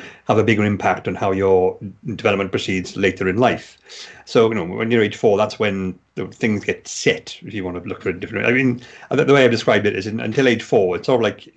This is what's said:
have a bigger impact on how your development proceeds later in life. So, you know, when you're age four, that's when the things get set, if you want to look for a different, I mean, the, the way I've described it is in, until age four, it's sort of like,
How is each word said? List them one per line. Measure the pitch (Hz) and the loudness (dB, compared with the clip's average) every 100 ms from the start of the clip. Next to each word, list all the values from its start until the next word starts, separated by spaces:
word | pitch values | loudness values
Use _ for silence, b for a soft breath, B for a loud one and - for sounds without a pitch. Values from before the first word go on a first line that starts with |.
| B B B | B B B
have | 110 | 2
a | |
bigger | 107 104 | 2 2
impact | 104 101 104 90 - | 2 0 0 -2 -4
on | |
how | 90 101 | -4 -2
your | 95 95 92 92 - 104 - - 101 | 0 4 4 2 -2 -10 -12 -10 -4
development | 110 98 95 | 0 0 0
proceeds | 110 - 92 87 - | -4 -4 -4 -6 -2
later | 98 - 92 | -2 0 -2
in | 98 | 2
life. | 123 87 - - B B B B | 0 0 -6 -20 B B B B
So, | B 131 113 | B 2 4
you | |
know, | 110 | 2
when | 85 104 113 | -4 -4 0
you're | 117 | 2
age | 107 - | 2 2
four, | 117 101 | 2 2
that's | 90 - | 2 -2
when | 107 98 92 90 _ | -2 -2 -4 -8 _
the | - 92 | -12 -12
things | - 117 104 | -4 -2 -2
get | 101 92 - | -4 -6 -8
set, | - - - - - | -4 -2 -2 -4 -16
if | 90 | -12
you | 104 | -8
want | 92 87 | -8 -8
to | 90 | -10
look | 92 | -8
for | - | -6
a | 87 | -6
different, | - 107 117 | -6 -4 0
I | |
mean, | 127 131 120 B B B | 2 0 -2 B B B
the, | 131 | 0
the | 123 | 4
way | 139 | 6
I've | 127 | 6
described | 117 - 107 101 | 4 2 2 2
it | 98 | -2
is | 101 | -4
in, | 110 | -6
until | 120 110 135 | -4 0 2
age | 117 | 2
four, | - 120 98 87 | 2 2 2 0
it's | - | 0
sort | 127 | 2
of | |
like, | 110 101 - | 0 -2 -12